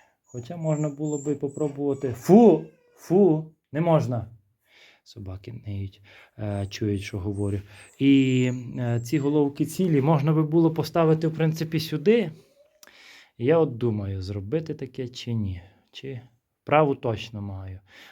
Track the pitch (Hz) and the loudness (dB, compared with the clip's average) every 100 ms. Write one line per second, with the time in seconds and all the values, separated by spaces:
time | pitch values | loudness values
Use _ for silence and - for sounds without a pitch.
0 | _ _ _ 123 120 170 160 151 151 139 | _ _ _ -14 -12 -6 -2 -2 -2 -4
1 | 151 147 139 143 143 - 151 135 143 139 | -6 -4 -4 -4 -4 -4 -6 -2 -4 -2
2 | 135 117 - 196 233 160 80 _ _ _ | -4 -4 6 8 8 6 0 _ _ _
3 | - 175 190 156 160 _ _ 143 165 160 | 0 4 6 4 -2 _ _ -4 2 2
4 | 117 120 95 - _ _ _ _ - _ | 2 -4 -6 -14 _ _ _ _ -20 _
5 | _ - 95 95 107 117 104 101 98 - | _ -16 -14 -14 -14 -14 -10 -8 -8 -12
6 | _ - - - 107 101 98 - 107 101 | _ -20 -20 -10 -6 -6 -6 -4 -2 -2
7 | 101 104 92 101 101 101 - - - - | -4 -8 -6 -4 -4 -4 -8 -18 -16 0
8 | 139 139 131 127 127 127 120 135 123 120 | 4 6 4 2 0 -2 -8 -6 -2 -2
9 | 120 156 139 151 143 139 156 - 185 151 | -2 -2 0 2 0 0 -4 -2 2 2
10 | 131 160 139 156 151 165 165 160 160 175 | 4 2 2 2 2 2 2 2 -2 2
11 | 160 160 160 - 160 160 160 160 156 151 | 2 2 0 0 -2 -2 -4 -4 -4 -2
12 | 151 226 175 156 _ _ _ _ - _ | 2 2 2 -8 _ _ _ _ -20 _
13 | - - _ - 120 165 156 117 120 107 | -20 -20 _ -4 2 2 2 0 -2 -2
14 | 98 95 92 101 98 156 160 151 135 - | -4 -6 -6 -8 -6 -6 -6 -10 -12 -10
15 | 123 - - 113 98 90 87 _ _ - | -12 -10 -6 -4 -4 -6 -12 _ _ -18
16 | 135 127 - _ _ _ - 147 151 135 | -14 -14 -16 _ _ _ 0 4 4 2
17 | 123 104 - 107 101 95 95 95 _ - | -2 -4 -6 -10 -10 -10 -12 -16 _ -20
18 | - | -20